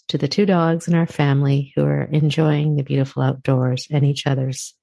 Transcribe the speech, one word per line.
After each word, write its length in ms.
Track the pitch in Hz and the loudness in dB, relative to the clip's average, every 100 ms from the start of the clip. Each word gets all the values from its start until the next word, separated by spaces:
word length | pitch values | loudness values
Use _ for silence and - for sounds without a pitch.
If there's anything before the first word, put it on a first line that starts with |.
| - | -6
to 100 | 143 | -4
the 100 | 143 | -2
two 200 | - 202 | 0 2
dogs 400 | 180 165 165 - | 2 2 0 0
in 80 | 170 | 0
our 100 | 170 | 0
family 680 | - 143 139 139 139 135 - | 0 2 2 2 0 0 -2
who 80 | |
are 180 | 147 143 | 0 0
enjoying 760 | 139 151 151 151 156 147 151 147 | -2 0 0 2 0 2 0 -2
the 60 | |
beautiful 380 | 139 139 135 - | -2 -2 -2 -2
outdoors 640 | 131 131 - 131 127 127 - | -2 -2 0 0 0 -2 -4
and 120 | 147 | 0
each 220 | 143 139 143 | 0 0 -2
other's 480 | 135 131 131 - - | -2 -2 -8 -12 -18